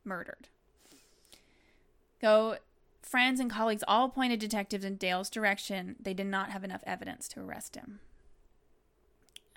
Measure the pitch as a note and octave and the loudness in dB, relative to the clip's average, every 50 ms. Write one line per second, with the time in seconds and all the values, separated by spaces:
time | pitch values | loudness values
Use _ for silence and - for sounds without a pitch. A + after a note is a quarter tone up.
0 | - G3+ F#3 F3 G3+ - - - - - _ _ _ _ _ _ _ - - - | -10 -8 -8 -8 -8 -12 -14 -18 -18 -20 _ _ _ _ _ _ _ -20 -20 -20
1 | _ _ _ _ _ - - - _ _ _ _ _ _ _ _ _ _ _ _ | _ _ _ _ _ -20 -20 -20 _ _ _ _ _ _ _ _ _ _ _ _
2 | _ _ _ - A#3+ G#3+ G#3+ A3 A3 A3 G#3 - - _ _ _ _ _ _ _ | _ _ _ 2 6 8 8 8 6 4 -2 -6 -10 _ _ _ _ _ _ _
3 | - - - B3 B3 C4 B3+ B3+ B3+ A#3+ G#3 A3 A3+ A3+ G#3+ G#3+ - - G3+ A#3 | -8 0 4 4 4 6 4 2 0 0 0 2 2 2 2 2 2 4 4 6
4 | B3+ B3 - C4 C4 B3 A#3+ G#3+ A3 G#3 A3 G#3 G3 - G#3+ G3 G3 F#3+ G3 F#3+ | 4 4 2 0 2 2 2 0 0 -2 -2 -2 -2 -2 -4 -4 -4 -4 -4 -2
5 | F#3+ F#3 F3+ F#3 G3 - - A3 G#3+ G3 G3+ - - - G3 F#3+ F3+ F#3 - - | 0 0 0 0 -2 -4 -4 0 2 2 2 0 -2 -6 -6 -6 -6 -8 -10 -8
6 | - G3 F#3+ F#3 G3 G3 G3 G3 G3 G#3 G3+ F#3+ G3 F#3+ F#3 G3 - G3 F#3 F3 | -6 -6 -4 -2 -2 -2 0 -2 -2 -2 -6 -8 -8 -8 -8 -8 -6 -8 -8 -8
7 | - F#3 - - - - - - F#3 - - - - - - - - - G3+ G#3 | -8 -10 -10 -10 -12 -12 -12 -12 -10 -10 -10 -10 -12 -12 -14 -14 -16 -16 -18 -18
8 | - - - - - - - - - - _ _ _ _ _ _ _ _ _ _ | -20 -20 -20 -20 -20 -20 -20 -20 -20 -20 _ _ _ _ _ _ _ _ _ _
9 | _ _ _ _ _ _ - - _ _ - | _ _ _ _ _ _ -20 -20 _ _ -12